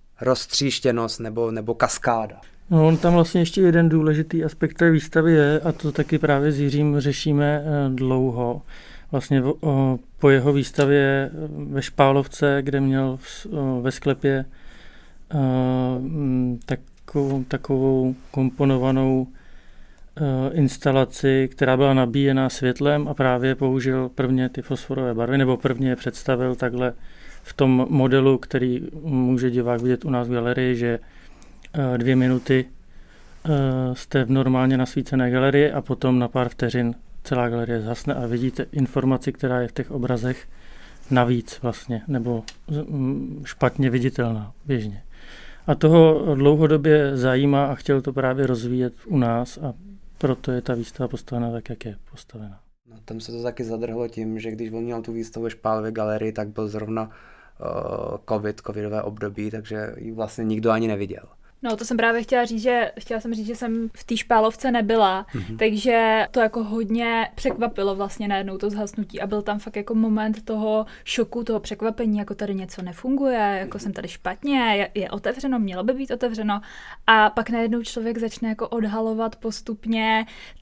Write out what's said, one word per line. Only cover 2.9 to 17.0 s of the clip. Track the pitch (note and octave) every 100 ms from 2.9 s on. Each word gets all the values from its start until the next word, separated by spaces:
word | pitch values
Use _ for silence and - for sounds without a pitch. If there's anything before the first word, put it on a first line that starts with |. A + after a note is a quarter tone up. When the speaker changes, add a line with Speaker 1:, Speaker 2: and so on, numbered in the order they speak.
| E3
Speaker 2:
tam | F3
vlastně | F3 E3 F3+
ještě | E3+ F#3+
jeden | F#3 E3+ E3+
důležitý | D#3+ D#3 D3+ D#3 E3
aspekt | D#3 - D#3
té | - E3+
výstavy | D#3+ D3+ E3 D#3+
je, | D#3+ C#3+ D3+
a | E3
to | D#3 D3+
taky | C#3 C#3+ D#3
právě | D3+ C#3 D3
s | C#3+
Jiřím | C#3+ C#3+ D3+ D3
řešíme, | C#3+ C3+ D#3 C#3+ D3 D3 D3
eh, | C#3+ C#3
dlouho. | B2+ C3 C3 C3 A#2+ A#2+ C3 - - - - -
Vlastně | C3+ - C#3
v-, | B2+ -
o, | D#3 C3+ C3+ B2+ - -
po | C#3+
jeho | C3+ C3
výstavě, | C#3+ B2+ - C#3 C#3+ C#3 C#3 C3+
eh, | D#3 D#3 D3+ D3
ve | C#3
Špálovce, | C3+ - C#3 C#3 C3+ - C#3+ C#3
kde | C3+ C#3
měl | C3+ C3+ C3+ C3
v | -
s-, | - G#3+
o, | E3 C3+ B2+
ve | B2+
sklepě, | - C#3+ C3+ C#3+ C3+ C3 - - - - - - - -
eh, | D3+ C3 B2+ B2+ B2+ B2+ B2+
mm, | C3 D#3+ C#3 B2+ B2 A#2+ -
takovou, | C3 - -